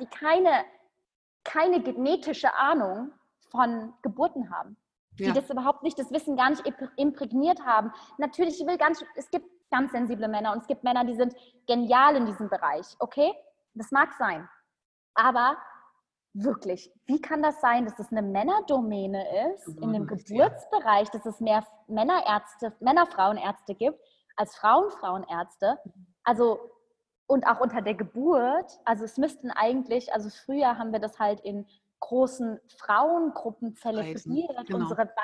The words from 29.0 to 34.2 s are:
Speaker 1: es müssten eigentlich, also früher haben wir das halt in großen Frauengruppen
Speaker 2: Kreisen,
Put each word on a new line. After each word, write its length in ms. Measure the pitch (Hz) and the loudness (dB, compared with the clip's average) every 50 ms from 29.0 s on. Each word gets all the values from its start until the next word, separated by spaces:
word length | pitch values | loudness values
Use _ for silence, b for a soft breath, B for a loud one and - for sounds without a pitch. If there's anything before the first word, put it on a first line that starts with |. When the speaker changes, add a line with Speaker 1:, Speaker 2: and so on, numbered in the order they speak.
| 226 | -4
Speaker 1:
es 140 | 214 - | -6 -2
müssten 320 | 262 285 302 - - - 247 | -2 -2 -2 -2 -8 -12 -8
eigentlich, 640 | - - 220 233 254 269 254 - 226 247 247 - - | -2 0 0 2 0 -2 -2 -2 -2 -2 -2 -2 -4
also 160 | 220 208 208 | -4 -4 -6
früher 480 | - - - - 269 285 277 247 233 | -12 -14 -10 -6 -2 2 2 2 2
haben 140 | 220 226 226 | 0 -4 -4
wir 80 | 220 214 | -4 -4
das 200 | 214 214 - - | -4 -6 -4 -2
halt 200 | 220 208 208 208 | 0 0 0 -2
in 240 | - 208 202 202 202 b b b b b _ _ | -6 -8 -8 -8 -10 b b b b b _ _
großen 600 | - - 240 254 262 254 262 - 240 226 220 - - _ _ | -8 -2 2 2 2 2 0 -4 -6 -6 -6 -10 -14 _ _
Frauengruppen 1000 | - - - 202 220 269 320 339 339 330 294 - - - 233 214 - 240 226 214 - - 233 | -10 -2 2 4 4 4 4 2 2 0 -2 -4 -6 -8 -10 -8 -8 -10 -10 -10 -8 -8 -6
Speaker 2:
Kreisen, 540 | 220 214 165 160 160 196 | -4 -4 -6 -6 -8 -10